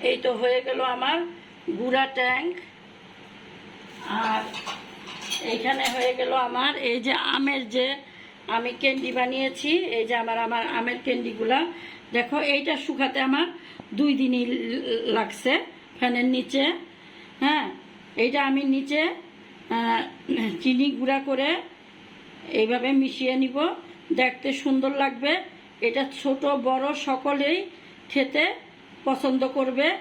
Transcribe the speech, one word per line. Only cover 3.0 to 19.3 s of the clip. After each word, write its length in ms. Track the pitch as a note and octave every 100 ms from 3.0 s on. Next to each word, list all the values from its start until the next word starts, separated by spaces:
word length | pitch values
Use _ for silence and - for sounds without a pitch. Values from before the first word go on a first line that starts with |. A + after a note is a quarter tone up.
| - - - - - - - - - - - G#3+
আর 180 | A3 A3 A3 - - - - - - - - - -
এইখানে 320 | A3+ A#3 C4+ C4 B3+
হয়ে 180 | B3 B3+
গেল 120 | B3+ C4 A#3+
আমার 260 | B3 C4+ D4 B3
এই 80 | A#3+ A#3
যে 80 | C4+ - C4
আমের 280 | C#4 C#4 A#3 B3
যে 120 | B3+ C#4 C#4 - - - - A3+
আমি 160 | A#3+ A#3+
ক্যান্ডি 300 | C#4 C4+ C4 B3
বানিয়েছি, 520 | B3 C4 C4+ C4+ C#4+ E4+ F4+ A3+
এই 80 | A3
যে 60 | A#3
আমার, 160 | A3+ A3+ A3+
আমার 160 | A#3 - A#3
আমের 200 | A#3 B3 -
ক্যান্ডিগুলা। 540 | A#3+ A#3 G#3+ A3+ C4 E4+ - - - - A#3
দেখো, 220 | A#3+ D4 D4 C#4+
এইটা 180 | D4 C#4+ -
শুকাতে 340 | B3+ C4+ C4 C4
আমার 200 | C#4 F4 - - - - G3+
দুই 120 | D4 C4+
দিনই 240 | C4 B3 A#3+
ল-, 380 | B3 A3+ B3+ C4+ A3+ - A3
লাগছে 380 | G#3 - B3+ D4+ - - - -
ফ্যানের 300 | B3 A#3+ B3 B3+
নিচে। 280 | - C4+ C#4+ F4 - - - - - -
হ্যাঁ, 220 | - D4+ G#3 - - - - -
এইটা 160 | A#3+ C#4 C#4
আমি 120 | C4+ C#4 C4+
নিচে, 260 | C#4 D4 E4 - -